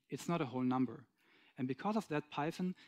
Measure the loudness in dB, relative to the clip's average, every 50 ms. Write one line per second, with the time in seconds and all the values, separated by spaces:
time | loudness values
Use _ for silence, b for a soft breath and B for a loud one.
0 | _ _ -10 -6 -2 0 0 0 0 0 0 2 2 4 4 4 2 2 0 -6
1 | -14 -18 _ b b b b b b b b -4 -4 -2 -2 -2 -2 0 0 0
2 | 0 0 -2 -2 -2 -2 -2 -2 -2 -2 -2 -2 -2 -2 -4 B B